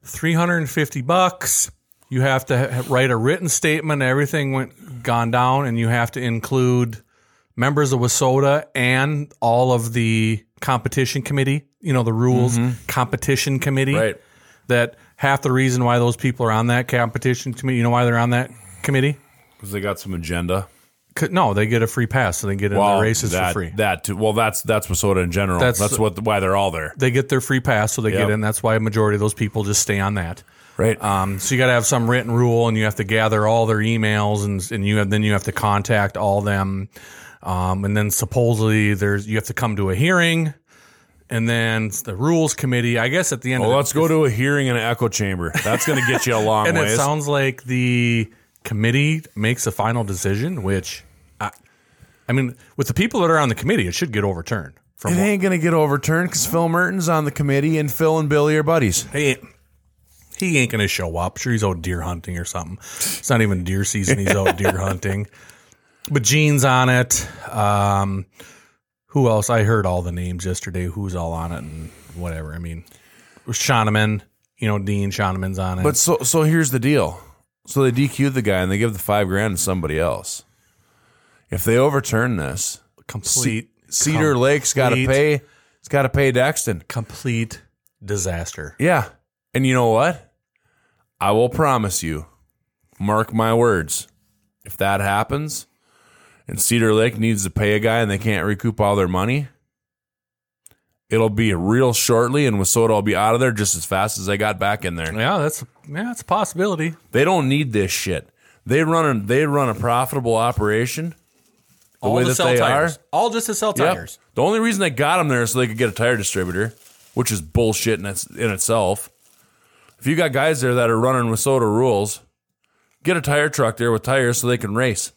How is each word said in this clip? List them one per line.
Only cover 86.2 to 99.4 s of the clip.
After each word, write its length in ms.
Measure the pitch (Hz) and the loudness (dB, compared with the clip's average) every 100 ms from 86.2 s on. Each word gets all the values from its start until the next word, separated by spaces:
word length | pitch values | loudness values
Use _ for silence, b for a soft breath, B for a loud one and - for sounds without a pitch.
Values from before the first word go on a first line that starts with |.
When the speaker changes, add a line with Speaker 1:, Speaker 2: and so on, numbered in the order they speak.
| 135 | 2
Speaker 2:
Dexton. 500 | 123 131 156 - 90 - | 4 0 0 -4 -6 -6
Speaker 1:
Complete 720 | - 110 - 131 117 113 - _ _ _ _ | -10 -8 -8 -4 -2 -4 -8 _ _ _ _
disaster. 720 | 98 101 92 85 85 - 76 - | -6 -4 -2 -4 -6 -10 -14 -2
Speaker 2:
Yeah. 300 | 160 165 107 - _ _ _ | 0 0 -2 -10 _ _ _
And 120 | 123 131 | -2 2
you 80 | |
know 160 | 127 120 | 4 4
what? 420 | 110 151 160 - _ _ _ _ _ _ _ _ _ | 4 2 -2 -12 _ _ _ _ _ _ _ _ _
I 100 | 98 | 0
will 160 | 107 123 | 2 2
promise 540 | 127 151 127 104 90 | 2 2 2 0 -4
you, 220 | 82 78 80 _ _ _ _ _ _ _ | -4 -6 -10 _ _ _ _ _ _ _
mark 340 | 98 107 110 | 0 0 0
my 200 | 110 113 | 0 2
words, 540 | 117 120 98 76 - - _ _ _ _ _ - | 4 4 2 0 -6 -8 _ _ _ _ _ -18
if 100 | - | -4
that 220 | 98 98 | -2 0
happens 680 | 98 101 113 143 151 - - _ b b b b b b b | 0 -2 -2 -4 -6 -10 -14 _ b b b b b b b
and 140 | 95 | -4
Cedar 320 | - 117 113 | 0 2 4
Lake 240 | 107 113 110 | 4 2 0
needs 260 | 113 107 95 | 0 0 -2
to 40 | |
pay 240 | - 104 107 | 0 2 2
a 40 | |
guy 200 | 110 113 | 2 0
and 120 | 110 | 0
they 60 | 98 | -2
can't 260 | 110 101 90 | -2 -2 -2
recoup 340 | 101 113 107 | -2 -4 0
all 140 | 104 101 | 0 2
their 120 | 92 | 2
money, 400 | 90 101 135 | 0 0 -2